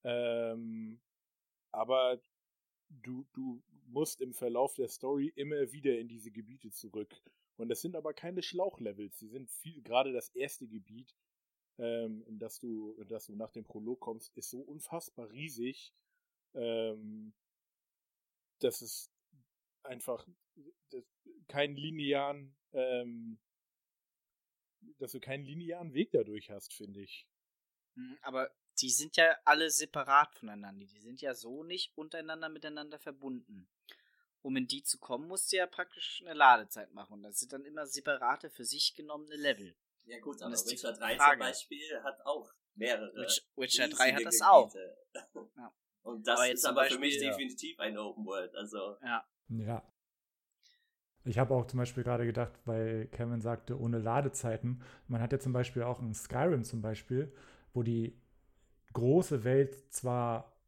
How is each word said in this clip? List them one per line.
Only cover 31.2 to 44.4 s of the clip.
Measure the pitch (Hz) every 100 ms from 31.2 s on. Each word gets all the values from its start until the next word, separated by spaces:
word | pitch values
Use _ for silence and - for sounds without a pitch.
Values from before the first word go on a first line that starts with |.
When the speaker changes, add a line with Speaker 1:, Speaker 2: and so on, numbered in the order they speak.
Speaker 2:
ja | 143
so | 123 113 135
nicht | 165 175 - -
untereinander | 156 165 160 160 160
miteinander | 156 151 151 147 147
verbunden. | - 139 135 127 123 101 90 _ - - _ _ _ _
Um | 135 131
in | 127
die | 135
zu | - -
kommen, | - 127 160
musst | 185 -
du | 190
ja | 180
praktisch | - 180 - - -
eine | 175
Ladezeit | 156 139 117 104 113 104
machen. | 104 101
Und | 104
das | 104 104
sind | 123
dann | 139 143
immer | 151 143
separate, | 139 143 135 123 143 156
für | -
sich | 117 147 -
genommene | - 151 151 151 151
Level. | 143 107 95 82 _ _
Speaker 3:
Ja | 113 117
gut, | 143 139
Speaker 2:
Und |
Speaker 3:
aber | 120
Speaker 2:
das | 117
ist | 117
die | 123
Speaker 3:
Witcher | 123
drei | 107 113 127
Speaker 2:
Frage. | 143
Speaker 3:
zum | 135
Beispiel | 110 - - 147 156 147
hat | 139 139
auch | - 151 110 - _
mehrere | 104 117 110 104
Speaker 2:
Witch-, | 107 95 - _ -
Witcher | 127 - 120
drei | 101 127
hat | 135
Speaker 3:
riesige |
Speaker 2:
das | - -